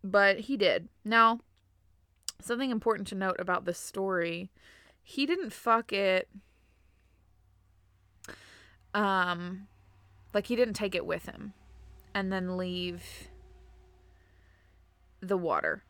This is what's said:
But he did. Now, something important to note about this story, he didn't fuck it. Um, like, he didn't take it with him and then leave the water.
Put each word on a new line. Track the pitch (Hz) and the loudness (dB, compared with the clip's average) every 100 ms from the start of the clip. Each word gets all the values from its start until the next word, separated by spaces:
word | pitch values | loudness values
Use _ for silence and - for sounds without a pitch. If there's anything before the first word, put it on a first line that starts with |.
But | 196 202 202 196 | 4 6 6 4
he | 214 269 | -2 2
did. | 185 95 170 _ | 4 4 -2 _
Now, | 208 226 226 233 _ _ _ _ _ _ _ _ - - | 2 6 6 4 _ _ _ _ _ _ _ _ -16 -14
something | - 240 269 | -6 -2 -2
important | 220 233 208 196 | 0 2 0 -2
to | 196 | -2
note | 190 180 | -2 -2
about | 180 180 180 | -2 -2 -2
this | 175 | -6
story, | - - 196 180 170 170 190 _ - - - _ | -8 -4 0 0 0 -4 -10 _ -20 -20 -20 _
he | - - 277 | -10 -4 0
didn't | 370 269 | 0 -4
fuck | - 240 226 226 | -4 2 2 2
it. | 196 196 185 - 202 _ _ _ _ _ _ _ _ _ _ _ _ _ _ _ _ _ _ - - - - - - _ | 0 2 2 -2 -14 _ _ _ _ _ _ _ _ _ _ _ _ _ _ _ _ _ _ -18 -18 -20 -20 -20 -20 _
Um, | 208 202 190 180 175 175 190 202 - _ - - - - | 0 2 2 2 -2 -6 -10 -14 -20 _ -20 -20 -20 -4
like, | 208 208 | -4 0
he | 240 | 2
didn't | 240 202 | 2 2
take | 208 185 | -2 -2
it | - | -2
with | 165 - | -4 -6
him | - 208 - - - - - - 202 | -14 -14 -16 -20 -20 -20 -20 -8 -4
and | 190 | -2
then | 190 180 185 | -2 -2 -4
leave | 185 180 180 175 - - - - - - - - - - - - _ - - _ _ _ _ _ _ - | -4 -4 -6 -8 -14 -18 -18 -20 -20 -20 -20 -20 -20 -20 -20 -20 _ -20 -20 _ _ _ _ _ _ -14
the | 185 196 | -2 0
water. | 165 85 80 190 | 2 0 0 -4